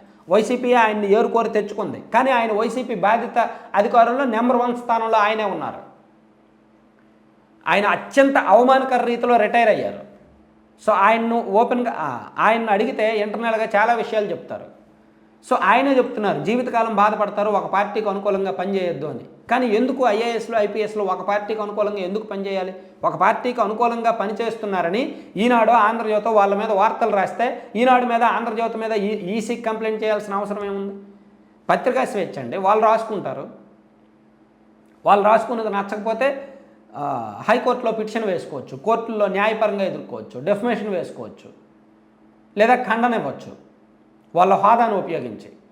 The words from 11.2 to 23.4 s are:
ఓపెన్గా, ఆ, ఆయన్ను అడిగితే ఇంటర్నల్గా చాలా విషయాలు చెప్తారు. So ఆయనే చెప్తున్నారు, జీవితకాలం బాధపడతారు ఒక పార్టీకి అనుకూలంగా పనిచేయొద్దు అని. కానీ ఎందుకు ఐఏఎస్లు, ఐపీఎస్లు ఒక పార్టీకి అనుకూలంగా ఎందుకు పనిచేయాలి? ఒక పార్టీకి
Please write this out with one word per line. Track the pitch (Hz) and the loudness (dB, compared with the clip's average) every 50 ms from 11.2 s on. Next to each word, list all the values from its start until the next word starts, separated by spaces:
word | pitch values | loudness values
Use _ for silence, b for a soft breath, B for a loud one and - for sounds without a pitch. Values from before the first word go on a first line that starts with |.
| 226 233 233 233 233 - | 0 0 -2 -2 -2 0
ఓపెన్గా, | 190 214 240 247 254 240 247 - - - | 2 2 2 2 0 -2 -2 -4 -4 -6
ఆ, | 156 143 123 113 104 - - - | -6 -6 -6 -8 -12 -12 -4 0
ఆయన్ను | 160 202 226 226 226 226 202 | 2 2 2 2 2 0 0
అడిగితే | 196 226 247 - - 320 220 226 214 | 0 0 -2 -2 -2 -2 0 0 0
ఇంటర్నల్గా | 208 226 208 220 233 233 226 220 226 | -2 -4 -4 -4 -2 -2 -2 -2 -2
చాలా | 214 - 202 214 226 240 | 0 2 2 2 4 2
విషయాలు | 226 208 - 226 220 208 | 0 -2 -2 -2 -2 -2
చెప్తారు. | 185 170 - - - 117 98 95 - - - - _ _ b b b b b b b b b _ - | -2 -6 -8 -8 -12 -12 -12 -12 -16 -20 -20 -20 _ _ b b b b b b b b b _ -2
So | 254 - - | -2 2 4
ఆయనే | 196 214 247 269 277 269 | 4 4 4 4 4 4
చెప్తున్నారు, | 254 233 247 - 214 214 202 160 147 147 | 2 2 0 -2 -4 -2 -2 -2 -2 -2
జీవితకాలం | 175 226 247 254 240 226 233 226 226 220 | -2 -2 -2 -2 -2 0 0 0 0 2
బాధపడతారు | 196 202 214 214 202 208 202 202 208 202 214 | 2 2 2 2 0 -2 -2 -2 -2 -2 0
ఒక | 208 190 170 - - | 0 0 -2 0 0
పార్టీకి | 190 208 202 202 220 214 208 | 0 0 0 -2 -4 -4 -2
అనుకూలంగా | 190 196 196 208 196 190 196 190 | -4 -2 -2 -2 -2 -2 -2 -4
పనిచేయొద్దు | 185 - 180 196 196 190 180 175 165 139 147 | -4 -4 -4 -2 -2 -2 -2 -2 -4 -6 -8
అని. | 151 139 - - - - - _ - | -8 -8 -10 -14 -16 -20 -20 _ -2
కానీ | 233 254 254 | -2 0 2
ఎందుకు | 240 202 226 247 262 254 254 262 | 2 2 2 2 0 0 0 2
ఐఏఎస్లు, | 233 202 220 233 233 233 214 202 226 233 | 2 2 2 0 -2 -2 -4 -6 -2 0
ఐపీఎస్లు | 226 208 202 208 226 214 202 214 208 208 | 0 0 0 -2 -4 -4 -4 -4 -4 -2
ఒక | 185 185 180 185 202 | -2 -4 -4 -2 -2
పార్టీకి | 202 208 202 202 220 214 | -2 -2 -2 -4 -6 -6
అనుకూలంగా | 208 202 208 208 208 208 202 202 | -6 -6 -4 -2 -2 -2 -2 -4
ఎందుకు | 185 175 196 214 214 | -6 -6 -6 -6 -8
పనిచేయాలి? | - 202 196 196 196 196 190 185 185 185 B B B B B - | -8 -10 -8 -6 -6 -4 -4 -6 -6 -10 B B B B B -4
ఒక | 175 160 | -4 -2
పార్టీకి | 156 180 202 226 233 | 2 2 2 2 2